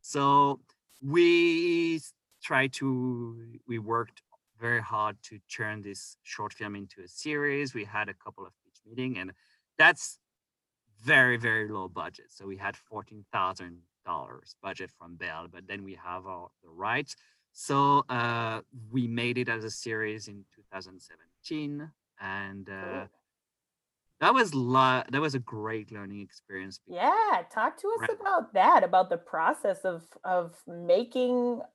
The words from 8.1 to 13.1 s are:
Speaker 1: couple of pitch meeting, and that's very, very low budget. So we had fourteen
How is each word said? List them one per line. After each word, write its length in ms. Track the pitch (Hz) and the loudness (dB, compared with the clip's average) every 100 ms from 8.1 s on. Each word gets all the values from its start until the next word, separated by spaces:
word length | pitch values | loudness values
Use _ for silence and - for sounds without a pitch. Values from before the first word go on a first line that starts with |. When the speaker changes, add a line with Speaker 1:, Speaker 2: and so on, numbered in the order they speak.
Speaker 1:
couple 320 | 98 - - 92 | -8 -14 -16 -20
of 60 | _ | _
pitch 160 | _ _ 107 | _ _ _
meeting, 320 | 117 127 113 | -8 -6 -6
and 140 | 92 95 _ _ _ - | -10 -14 _ _ _ 6
that's 420 | 160 170 - - _ _ _ _ _ _ _ _ | 6 6 -4 -14 _ _ _ _ _ _ _ _
very, 320 | 113 147 127 120 | 4 6 6 4
very 320 | 117 110 107 | 2 0 -2
low 200 | 104 92 | -6 -8
budget. 380 | 95 82 82 - | -8 -10 -12 -20
So 160 | - 98 | -18 -14
we 100 | 95 | -8
had 180 | 98 | -8
fourteen 520 | - _ 110 101 | -10 _ -14 -12